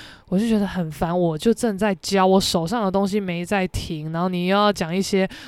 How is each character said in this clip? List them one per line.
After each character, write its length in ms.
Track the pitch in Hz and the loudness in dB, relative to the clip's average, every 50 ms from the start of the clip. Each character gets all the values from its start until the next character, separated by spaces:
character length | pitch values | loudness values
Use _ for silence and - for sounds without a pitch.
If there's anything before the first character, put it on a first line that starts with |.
| - - - - _ - | -20 -20 -20 -20 _ -2
我 80 | 180 190 | 0 0
就 100 | 226 233 | 2 2
觉 120 | 220 208 | 2 0
得 40 | 202 | 0
很 240 | 185 175 185 165 156 | -2 -2 -4 -6 -6
烦， 300 | 151 - 180 170 175 180 | -4 -4 -4 -2 0 0
我 180 | 175 165 156 | 0 0 0
就 160 | 151 - 233 | 0 0 0
正 240 | 220 - 247 226 202 | 2 2 0 -2 -2
在 160 | 185 220 208 190 | 0 0 0 0
教， 280 | - - - 196 190 190 | -2 -4 0 2 4 4
我 160 | 190 190 196 | 6 6 4
手 240 | - - - 175 165 | 4 2 0 0 0
上 200 | 165 226 240 208 | 0 -2 -2 0
的 40 | 190 | 0
东 160 | 185 196 202 | 0 0 0
西 140 | 190 196 214 | 0 0 -2
没 260 | 196 185 170 170 175 | -2 -2 -4 -6 -4
在 220 | - 208 196 185 | -2 0 0 0
停， 460 | 185 - - - - 170 151 151 160 | -2 -4 -6 -6 -6 -8 -8 -6 -6
然 100 | 165 165 | -4 -2
后 60 | 180 185 | -2 -2
你 180 | 185 175 180 | -2 -2 0
又 100 | 180 196 | 2 2
要 160 | 202 208 208 | 4 4 4
讲 220 | 196 - 185 160 175 | 2 0 -2 -2 -2
一 80 | 196 | -2
些 260 | 185 - 208 190 190 185 - - - | 0 0 2 0 0 0 -2 -10 -18